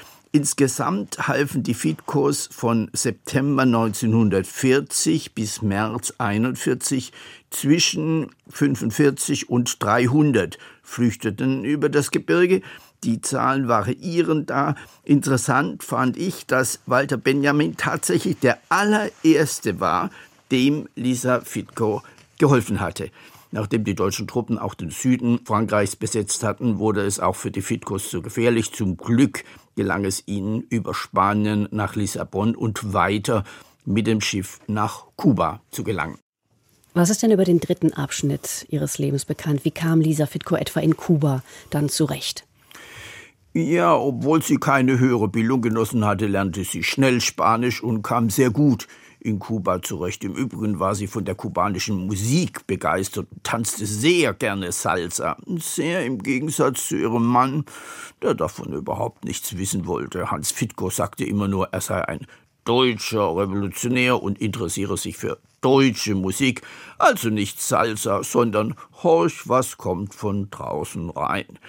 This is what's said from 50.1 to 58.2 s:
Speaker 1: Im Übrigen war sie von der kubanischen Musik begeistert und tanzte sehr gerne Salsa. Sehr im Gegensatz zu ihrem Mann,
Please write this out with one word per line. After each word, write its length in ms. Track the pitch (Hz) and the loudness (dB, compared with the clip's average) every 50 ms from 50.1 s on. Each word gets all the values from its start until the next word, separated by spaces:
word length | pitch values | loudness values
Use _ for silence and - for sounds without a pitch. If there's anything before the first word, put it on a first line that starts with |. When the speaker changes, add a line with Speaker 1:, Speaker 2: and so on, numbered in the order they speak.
| - - - | -6 -6 -8
Speaker 1:
Im 100 | 98 - | -6 -4
Übrigen 440 | 104 135 117 - - 110 107 101 80 | -4 -6 -6 -6 -4 -4 -2 -2 0
war 140 | 95 95 104 | 0 -2 -2
sie 140 | 95 104 | -2 -4
von 180 | 92 - 110 90 | -6 -6 -6 -6
der 80 | 95 92 | -6 -6
kubanischen 720 | - - 101 85 87 90 104 92 90 - - 101 92 92 | -6 -8 -6 -2 -2 0 0 -2 -4 -4 -4 -4 -4 -4
Musik 640 | 95 104 95 104 117 139 180 170 - - - - | -4 -4 -2 0 0 2 0 0 -2 -4 -8 -8
begeistert 580 | - 98 87 - 120 90 95 98 - - - - - | -6 -4 -2 -2 0 0 -2 -2 -4 -6 -8 -10 -10
und 120 | - - - | -12 -10 -6
tanzte 440 | - 117 117 117 - - - 104 | -4 -4 -4 -4 -4 -6 -6 -6
sehr 480 | 98 107 104 123 165 180 170 147 113 95 | -6 -4 0 2 2 4 4 2 0 0
gerne 360 | - 131 107 98 98 92 87 | -2 -4 -4 -2 -4 -4 -6
Salsa. 640 | - - - 92 87 92 85 87 - - - 82 82 - - - 180 | -4 -4 -2 0 0 0 -2 -4 -4 -4 -4 -4 -4 -6 -8 -8 -8
Sehr 480 | 165 - - - - 139 165 170 185 147 | -6 -6 -6 -4 -4 -2 -2 -2 -2 -4
im 160 | 151 131 101 | -4 -4 -4
Gegensatz 640 | 101 131 - 127 151 156 135 - 147 139 127 - - | -4 -2 -2 -2 -2 -2 0 0 0 0 0 -2 -4
zu 100 | - - | -4 -2
ihrem 280 | 73 - 113 117 117 117 | -2 0 0 0 2 2
Mann, 400 | 120 123 123 131 131 135 151 139 - - - - - - - - - - - | 4 4 4 4 2 0 -4 -6 -6 -10 -18 -18 -18 -16 -16 -18 -18 -10 -4